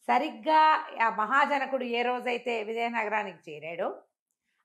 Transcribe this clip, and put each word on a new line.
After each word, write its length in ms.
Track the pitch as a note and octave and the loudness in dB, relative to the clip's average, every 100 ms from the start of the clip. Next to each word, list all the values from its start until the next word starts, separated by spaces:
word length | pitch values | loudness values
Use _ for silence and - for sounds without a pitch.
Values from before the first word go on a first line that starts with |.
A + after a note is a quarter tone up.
సరిగ్గా 840 | - B3 D4+ - D#4 D#4 D#4 D#4 - - | 0 2 0 -4 2 6 6 4 0 -2
ఆ 60 | A3+ | 0
మహాజనకుడు 720 | G#3 G#3+ C#4 C4+ C#4 C4 C4 | 0 2 2 4 2 0 -2
ఏ 180 | A#3+ A#3 | -2 -2
రోజైతే 600 | B3 B3 A#3 A#3+ - A3+ | 0 -2 -2 -4 -4 -4
విదేహ 260 | G#3+ A3+ A#3 | -4 -4 -2
నగరానికి 640 | A#3 G#3+ G#3+ G3+ E3 - | -2 -2 -2 -4 -10 -16
చేరాడో, 500 | D3+ D#3 E3+ G#3 - - _ _ _ _ _ | -12 -10 -4 -4 -6 -16 _ _ _ _ _